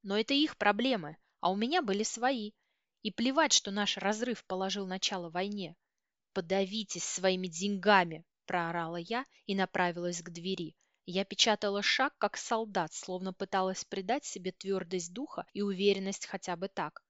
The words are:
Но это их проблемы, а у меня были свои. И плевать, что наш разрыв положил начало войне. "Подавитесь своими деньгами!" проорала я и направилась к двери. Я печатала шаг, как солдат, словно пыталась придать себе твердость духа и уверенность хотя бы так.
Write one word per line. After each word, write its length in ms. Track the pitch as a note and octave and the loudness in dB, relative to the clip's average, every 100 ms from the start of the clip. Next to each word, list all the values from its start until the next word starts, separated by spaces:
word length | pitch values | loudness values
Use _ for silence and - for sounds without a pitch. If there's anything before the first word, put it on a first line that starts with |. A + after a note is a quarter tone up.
Но 140 | G3+ G3+ | 0 0
это 180 | A3 | 4
их 220 | C#4 D4+ - | 4 2 4
проблемы, 600 | G3+ G#3 B3 A#3 D3+ E3 _ _ | 4 4 2 0 -2 -12 _ _
а 100 | F3+ | 0
у 60 | G3 | 2
меня 260 | A#3 E4+ | 2 2
были 220 | B3 G3 | 2 0
свои. 480 | A3 - A#3+ C4 G#3 _ _ _ _ _ | -2 0 0 0 -4 _ _ _ _ _
И 80 | G#3+ | -6
плевать, 420 | - A#3 C4+ G3+ | 0 2 4 6
что 200 | - - | 4 2
наш 240 | G3+ G3+ - | 0 0 2
разрыв 480 | G3 G#3+ B3 A3 | 0 0 -2 -4
положил 420 | - F#3 F#3+ G3 F#3+ | -4 -2 -2 -2 -4
начало 420 | F#3 - F#3+ E3+ | -2 -2 -2 -4
войне. 480 | F3 G3 G#3 E3+ E3+ _ _ _ _ _ | -2 -2 -4 -8 -10 _ _ _ _ _
"Подавитесь 720 | - E3 F#3+ F#3+ G#3+ G#3 F3 | -6 0 2 2 -2 -6 -6
своими 440 | - - F#3+ F#3 F#3 | -6 2 2 2 -2
деньгами!" 760 | D#3+ G3 G3+ F3+ G3+ F3 D#3 - _ - | -2 -2 2 6 6 6 -4 -12 _ -4
проорала 500 | F3 E3 E3+ E3 F3 | -2 0 -2 -4 -6
я 300 | E3+ A3+ C4+ _ - | -4 -6 -6 _ -4
и 80 | |
направилась 680 | G3 F#3 F3+ F3+ F3 F3 F3 | 0 0 2 2 2 -4 -4
к 80 | E3+ | -8
двери. 440 | E3+ F3 F#3+ D#3+ - _ _ | -8 -4 -4 -6 -12 _ _
Я 200 | - F3+ | -4 -2
печатала 580 | G3 - - G#3 G#3 G3+ | -2 -4 0 0 0 0
шаг, 320 | G3+ - - _ | 0 2 0 _
как 180 | G#3 - | -2 -2
солдат, 560 | - A3+ A3 G3 D#3+ | -2 -2 0 -2 -2
словно 400 | - - F#3 F#3+ | -6 -8 -6 -6
пыталась 520 | F#3 G3 G3 F#3+ F#3+ | -6 -2 0 0 -2
придать 400 | - G3 F#3+ - | -6 -6 -2 -2
себе 280 | - G#3 F#3 | -2 -8 -8
твердость 600 | - F#3+ F#3+ E3+ F#3 E3+ | -6 -2 -2 -2 -4 -4
духа 340 | F3+ C#4+ - - | -8 -8 -8 -8
и 100 | - | -2
уверенность 640 | G3+ F#3 G3+ G3 F#3+ G3 - | -2 4 4 4 0 -6 -6
хотя 300 | F#3+ - F3 | -8 -6 -4
бы 120 | F#3+ | -4
так. 340 | - D#3 - _ | -4 -4 -6 _